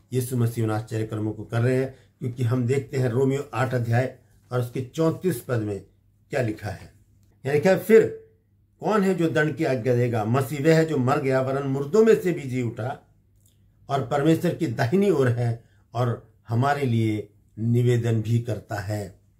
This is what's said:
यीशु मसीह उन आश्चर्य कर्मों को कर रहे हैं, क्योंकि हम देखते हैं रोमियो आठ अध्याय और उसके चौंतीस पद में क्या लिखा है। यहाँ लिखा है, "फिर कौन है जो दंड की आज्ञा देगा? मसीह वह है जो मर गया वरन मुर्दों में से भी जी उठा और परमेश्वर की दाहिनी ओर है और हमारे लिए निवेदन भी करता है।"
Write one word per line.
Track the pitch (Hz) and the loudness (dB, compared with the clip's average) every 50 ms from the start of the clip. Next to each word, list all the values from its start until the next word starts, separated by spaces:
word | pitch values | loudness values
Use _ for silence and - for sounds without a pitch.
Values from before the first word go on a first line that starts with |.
| _ _ 120 | _ _ -4
यीशु | 127 123 - 131 | -4 -4 -2 -2
मसीह | 120 117 113 120 120 113 | -2 -2 -2 -2 -2 -2
उन | 110 | -2
आश्चर्य | 107 110 113 - 113 110 110 | -2 -4 -6 -6 -6 -6 -6
कर्मों | 110 110 107 107 107 | -6 -6 -6 -6 -6
को | 104 107 104 | -6 -8 -10
कर | - 117 117 | -6 -2 -2
रहे | 117 127 127 | 0 0 0
हैं, | 127 131 131 - - _ _ _ _ | 0 -2 -4 -8 -14 _ _ _ _
क्योंकि | - 123 120 - 123 | -10 -8 -6 -4 -2
हम | 110 127 127 123 | -2 0 0 0
देखते | 120 135 131 - - - | 0 0 -2 -2 -4 -2
हैं | 131 127 123 | -2 -2 0
रोमियो | 110 131 135 131 135 139 143 - 117 | 0 0 0 0 0 -2 -4 -6 -4
आठ | 110 131 123 127 | -4 -2 -2 -2
अध्याय | 123 113 110 117 123 131 127 - - _ _ _ _ _ _ | -2 -2 0 0 0 0 -2 -6 -12 _ _ _ _ _ _
और | 123 123 | -6 -4
उसके | 120 120 - 139 | -4 -4 -6 -8
चौंतीस | 117 - - 160 160 160 156 160 - 185 160 - | -8 -6 -4 0 0 0 0 0 -2 -2 -2 -2
पद | - - 127 110 | -4 -4 -4 -2
में | 107 107 101 98 - - _ _ _ _ _ _ _ _ | -2 -4 -6 -6 -10 -14 _ _ _ _ _ _ _ _
क्या | 151 139 | -4 -2
लिखा | 120 110 107 - 107 101 | -2 -2 -4 -6 -8 -10
है। | 85 - - - - _ _ _ _ _ _ _ _ _ - | -10 -10 -14 -20 -20 _ _ _ _ _ _ _ _ _ -4
यहाँ | - - | 0 0
लिखा | - - 190 | 2 4 4
है, | 190 170 | 2 2
"फिर | - - 220 220 - - - - - - _ _ _ _ _ _ _ _ _ _ | 4 6 6 6 6 4 0 -8 -16 -20 _ _ _ _ _ _ _ _ _ _
कौन | 143 175 214 214 190 | -4 0 2 2 2
है | 190 185 | 2 2
जो | 160 165 160 | 2 0 0
दंड | - 156 151 151 123 | 2 0 0 0 -2
की | 127 160 | -2 -2
आज्ञा | 135 131 120 107 127 123 | -2 -2 0 0 2 2
देगा? | 120 123 120 113 110 104 | 2 2 0 0 -2 0
मसीह | 110 120 139 131 - 151 139 147 | 0 0 0 0 -2 -4 0 2
वह | 160 160 | 4 4
है | 160 160 | 4 4
जो | 160 151 | 2 2
मर | 131 123 127 147 151 | 0 2 2 2 2
गया | 135 135 131 131 | 2 2 0 2
वरन | 131 135 135 135 139 | 0 0 -2 -2 -2
मुर्दों | 135 135 139 143 143 170 220 226 | -2 -2 -2 -2 2 4 6 6
में | 226 214 - | 8 6 4
से | - 180 160 | 2 0 -4
भी | 143 | -4
जी | 139 127 123 127 | -4 -4 -4 -2
उठा | 123 110 - - 110 131 147 - - _ _ _ _ _ _ _ _ _ _ _ _ _ _ _ _ - | -2 -4 -4 -6 -8 -8 -8 -10 -16 _ _ _ _ _ _ _ _ _ _ _ _ _ _ _ _ -4
और | 139 135 113 | -4 -4 -2
परमेश्वर | 113 147 143 147 160 165 160 165 170 156 | -2 -2 2 2 2 2 2 0 -2 -2
की | - 170 | -2 -4
दाहिनी | 135 117 139 131 117 170 196 202 202 | -4 -2 -2 -2 0 2 2 2 2
ओर | 170 143 131 | 2 4 2
है | 120 117 120 120 117 117 - - _ _ _ _ _ - | 2 2 0 0 -2 -2 -4 -10 _ _ _ _ _ -4
और | 117 123 120 107 - - - _ _ _ | -2 -2 -2 -2 -4 -10 -16 _ _ _
हमारे | - 117 117 131 143 143 147 143 | -4 0 0 2 2 0 0 0
लिए | 123 117 113 113 110 107 104 - - _ _ _ _ _ 107 | 0 0 2 0 0 0 -2 -6 -10 _ _ _ _ _ -4
निवेदन | 113 117 120 120 120 123 123 117 110 117 113 113 | -2 0 2 2 4 4 2 2 2 0 -2 -2
भी | 104 110 117 117 | 0 0 0 0
करता | 117 - 107 98 - - 110 | 0 -2 -6 -8 -8 -8 -8
है।" | 101 95 101 107 104 101 87 - _ _ _ _ _ | -8 -6 -6 -6 -6 -8 -10 -14 _ _ _ _ _